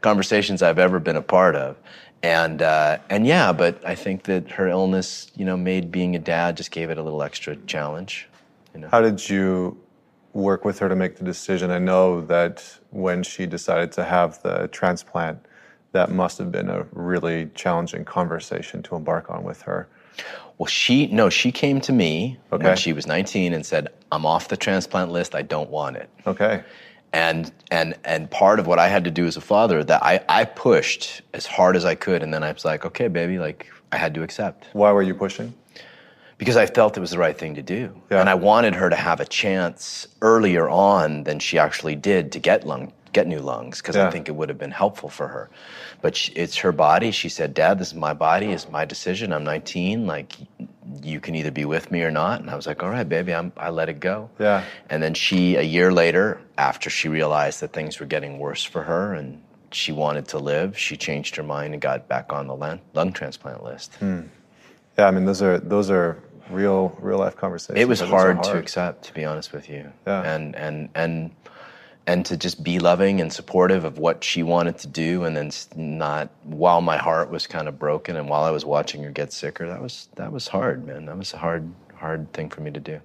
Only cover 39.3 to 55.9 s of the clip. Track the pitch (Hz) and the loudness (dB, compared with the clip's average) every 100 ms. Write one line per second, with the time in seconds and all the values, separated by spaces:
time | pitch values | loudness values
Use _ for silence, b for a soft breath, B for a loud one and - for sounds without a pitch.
39.3 | - 104 95 87 - - - - _ 110 | -2 0 0 -2 -4 -12 -12 -14 _ 6
40.3 | 113 104 85 82 85 101 98 78 76 71 | 6 6 4 4 6 6 6 4 -2 -4
41.3 | 76 - 80 76 - 80 73 95 95 73 | -4 0 2 2 0 -6 -2 2 2 0
42.3 | - 85 85 - 65 64 _ _ - 92 | -2 2 2 0 -8 -10 _ _ 0 2
43.3 | 78 69 58 62 67 - 98 95 87 76 | -2 -4 -8 -10 -12 -2 2 2 0 -8
44.3 | 76 76 65 71 - 80 - 73 - 69 | -6 -6 -6 -10 -2 -2 -2 -16 -8 -8
45.3 | 71 - B B B B B - - - | -8 -14 B B B B B -2 -2 -6
46.3 | - 85 - 92 78 76 80 117 104 80 | -4 -4 0 0 4 6 6 2 -2 -6
47.3 | - 78 69 80 98 87 80 76 76 80 | -4 -4 2 4 2 -2 -4 -4 0 2
48.3 | 87 107 87 - 76 78 - - 92 107 | 2 0 -6 -6 -6 -4 -6 -6 -4 -4
49.3 | 78 76 76 - 92 90 110 104 76 - | -4 -4 -6 -6 -4 -2 -2 -4 -6 -10
50.3 | - - _ - _ - 69 71 78 - | -18 -20 _ -18 _ -16 -14 -10 -10 -6
51.3 | 80 76 69 73 78 - 87 82 76 87 | -6 -6 -4 -4 -4 -2 -2 0 0 -2
52.3 | 117 - 71 80 73 90 120 147 82 90 | -2 -8 -10 -8 -6 -4 -4 -2 -2 -2
53.3 | 85 87 - 85 82 80 73 92 104 113 | -4 -6 -8 -8 -4 -4 -4 -6 -6 -10
54.3 | - 104 101 95 B - 80 78 80 - | -2 2 2 -2 B -8 -2 -2 -2 0
55.3 | 92 90 85 80 85 90 | 4 4 4 2 4 6